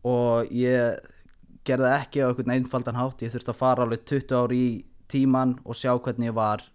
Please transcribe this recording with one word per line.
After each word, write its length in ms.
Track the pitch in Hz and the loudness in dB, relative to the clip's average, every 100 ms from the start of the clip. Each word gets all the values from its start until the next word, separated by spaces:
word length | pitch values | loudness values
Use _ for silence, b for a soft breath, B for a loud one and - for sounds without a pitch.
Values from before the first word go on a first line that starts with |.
| 120 | 0
Og 440 | 123 120 117 117 | 0 2 2 0
ég 480 | 120 123 127 117 - - - - - - - | 0 2 2 2 -2 -12 -20 -20 -20 -20 -10
gerði 240 | - 127 127 | -2 2 2
það 140 | 139 | 2
ekki 220 | 131 143 | 0 0
á 40 | 127 | 0
einhvern 280 | 123 120 127 | 0 0 0
einfaldan 420 | 127 131 120 120 | 0 -4 -4 -4
hátt, 240 | 131 - | -4 -4
ég 80 | 117 | -8
þurfti 220 | 117 - | -6 -8
að 60 | 117 | 0
fara 240 | 127 127 120 | 2 2 0
alveg 180 | 113 | -2
tuttugu 360 | - 139 135 127 | -2 -4 0 0
ár 140 | 123 123 | 0 0
í 100 | 123 113 - - - | 0 -2 -10 -20 -6
tímann 440 | 139 135 131 127 127 | 2 4 4 2 -2
og 160 | - 117 | -8 -4
sjá 140 | 131 123 | 0 0
hvernig 360 | 127 113 117 | -2 -4 -2
ég 40 | 113 | 0
var 300 | 107 104 - | 0 -2 -6